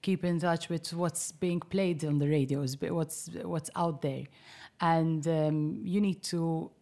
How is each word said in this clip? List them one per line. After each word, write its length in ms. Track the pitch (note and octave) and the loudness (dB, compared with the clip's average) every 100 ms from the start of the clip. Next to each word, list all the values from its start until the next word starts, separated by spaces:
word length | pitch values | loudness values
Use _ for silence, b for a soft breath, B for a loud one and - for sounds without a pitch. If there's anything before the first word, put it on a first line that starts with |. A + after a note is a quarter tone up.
keep 220 | - F#3 | 0 0
in 160 | F3+ E3+ | 2 2
touch 300 | F3 E3 - | 2 0 0
with 240 | E3 E3 | -4 -4
what's 400 | E3+ F3 D#3+ - | -2 -2 -2 -8
being 260 | - F#3 F3 | -2 0 0
played 460 | - F#3+ F#3+ D#3+ D3+ | 0 0 2 0 0
on 140 | D3 | 2
the 80 | C#3+ | 4
radios, 460 | D3+ C3+ C#3 C3+ C#3 | 2 2 0 -2 -2
b-, 140 | E3 | -2
what's, 380 | E3+ D#3+ - - E3+ | -2 -2 -4 -10 -10
what's 280 | F3 E3+ - - | -4 -4 -4 -2
out 260 | E3+ C#3+ | -2 0
there. 220 | D3 C3 C3+ B B B B _ | -4 -4 -10 B B B B _
And, 480 | E3+ E3 E3 D#3+ D3+ | 2 4 4 2 2
um, 540 | D#3+ D3+ D3+ D3+ - | 2 2 2 0 -2
you 160 | G3+ G3 | -2 2
need 220 | G3+ F3+ | 2 0
to 480 | - F3 E3 D#3+ E3 _ | -2 0 0 0 -4 _